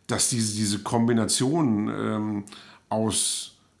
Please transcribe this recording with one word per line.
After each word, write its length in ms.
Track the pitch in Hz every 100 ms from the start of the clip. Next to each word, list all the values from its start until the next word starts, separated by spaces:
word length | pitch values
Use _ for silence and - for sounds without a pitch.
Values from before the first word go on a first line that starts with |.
| -
dass 220 | 104 -
diese, 260 | 117 110
diese 240 | 104 107 101
Kombination, 1080 | - 117 117 113 107 - 127 165 143 104 107
ähm, 560 | 107 110 110 107 104 101 - - - _
aus 680 | 110 110 90 - - - - _ _